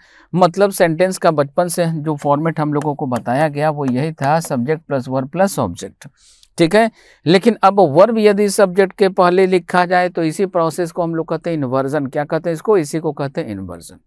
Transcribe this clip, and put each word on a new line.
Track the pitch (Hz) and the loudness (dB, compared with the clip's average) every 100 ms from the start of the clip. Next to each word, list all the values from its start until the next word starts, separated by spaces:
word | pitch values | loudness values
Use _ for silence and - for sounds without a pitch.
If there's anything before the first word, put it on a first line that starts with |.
| _ _ _ | _ _ _
मतलब | 175 180 170 202 | 2 2 4 0
सेंटेंस | 196 175 160 185 185 | 2 0 2 0 0
का | 180 | 0
बचपन | 151 139 - 175 | 0 -2 0 -2
से | 170 165 | 0 -2
जो | 165 151 147 | -2 -4 -4
फॉर्मेट | 147 147 165 156 | 0 0 0 -2
हम | 151 | -2
लोगों | 147 151 | -2 -4
को | 143 139 | -4 -4
बताया | 123 - 127 156 | -4 -2 -2 -2
गया | 143 151 | -2 -4
वो | 147 | -2
यही | 139 123 156 | -4 -2 -4
था, | 160 139 160 | -4 -2 -2
सब्जेक्ट | 160 139 120 156 | -2 -4 -2 -4
प्लस | - 139 131 | -4 -6 -4
वर्ब | 131 135 | -6 -4
प्लस | 170 190 - | -2 -2 0
ऑब्जेक्ट, | 107 87 98 - - _ _ _ _ - | -6 -6 -14 -16 -20 _ _ _ _ 0
ठीक | 165 | 2
है। | 208 226 - _ _ 143 | 4 2 -2 _ _ 2
लेकिन | 185 233 220 | 4 4 2
अब | 196 196 | 2 4
वर्ब | 170 139 214 226 | 4 6 4 6
यदि | 208 196 208 | 2 4 0
सब्जेक्ट | 190 196 180 190 | 2 2 2 0
के | - 196 | 2 0
पहले | 190 180 180 185 | 2 2 4 2
लिखा | 185 170 180 175 | 2 0 -2 2
जाए | 180 180 | 2 0
तो | 180 | -2
इसी | 165 156 190 | -4 -2 -2
प्रोसेस | 185 165 - 170 | 0 -2 -2 -6
को | 175 | -4
हम | 165 | -4
लोग | 165 160 | -4 -4
कहते | 160 175 | -6 -4
हैं | 165 | -4
इन्वर्जन। | 131 135 135 151 135 | -2 -2 -2 -4 -4
क्या | 151 | -6
कहते | 147 165 175 | -4 -4 -4
हैं | |
इसको? | 160 - 208 | -4 0 0
इसी | 147 160 | 0 -4
को | 156 | -6
कहते | 143 139 156 | -6 -8 -8
हैं | 135 | -8
इन्वर्जन | 98 92 85 85 87 | -8 -10 -14 -18 -20